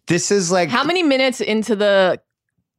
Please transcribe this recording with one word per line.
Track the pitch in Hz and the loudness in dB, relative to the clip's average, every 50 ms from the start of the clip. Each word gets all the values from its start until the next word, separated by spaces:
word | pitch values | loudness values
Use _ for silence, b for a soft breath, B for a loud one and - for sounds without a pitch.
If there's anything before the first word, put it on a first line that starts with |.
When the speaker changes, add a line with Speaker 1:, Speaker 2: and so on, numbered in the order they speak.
| b - | b -2
Speaker 1:
This | 170 170 - - | -2 -2 0 0
is | 202 202 180 165 | 0 0 0 0
like | 185 180 175 156 | 0 0 0 0
Speaker 2:
How | 240 240 277 | 0 -2 -2
many | 302 349 370 339 | 0 -2 0 0
minutes | 294 269 262 262 262 247 - | 2 2 2 0 0 -2 -4
into | - - 214 220 208 - 220 | -4 -2 -2 -2 -2 -2 -2
the | 196 208 202 202 190 185 180 - - _ _ _ _ _ _ _ _ _ _ _ | 0 2 2 2 4 2 2 0 -4 _ _ _ _ _ _ _ _ _ _ _